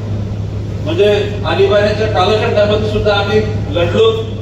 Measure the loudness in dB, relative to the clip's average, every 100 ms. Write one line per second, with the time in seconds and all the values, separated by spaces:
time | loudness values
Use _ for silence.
0 | -6 -6 -6 -6 -6 -6 -6 -6 -2 2
1 | 2 2 0 -4 -2 2 2 2 2 0
2 | 0 0 2 2 2 2 2 2 0 0
3 | 0 0 2 0 0 -2 -2 -2 0 2
4 | 2 2 -4 -8